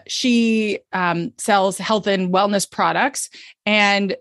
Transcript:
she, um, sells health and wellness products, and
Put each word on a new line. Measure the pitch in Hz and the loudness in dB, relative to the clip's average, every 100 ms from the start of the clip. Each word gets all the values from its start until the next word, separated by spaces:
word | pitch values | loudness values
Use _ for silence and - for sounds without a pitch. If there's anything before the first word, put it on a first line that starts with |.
| - | -6
she, | - 254 233 226 220 214 196 - | -4 0 2 2 0 -2 -4 -6
um, | 185 180 170 170 - | -4 -2 -2 -4 -6
sells | - 202 196 190 | 0 2 2 -2
health | 180 214 208 | -2 -2 0
and | 190 185 | 0 0
wellness | 185 202 202 - | 0 2 0 -4
products, | - 170 165 262 - - - - - 208 | -2 0 0 -2 -4 -12 -14 -20 -8 0
and | 214 202 202 196 - | 2 4 2 0 -4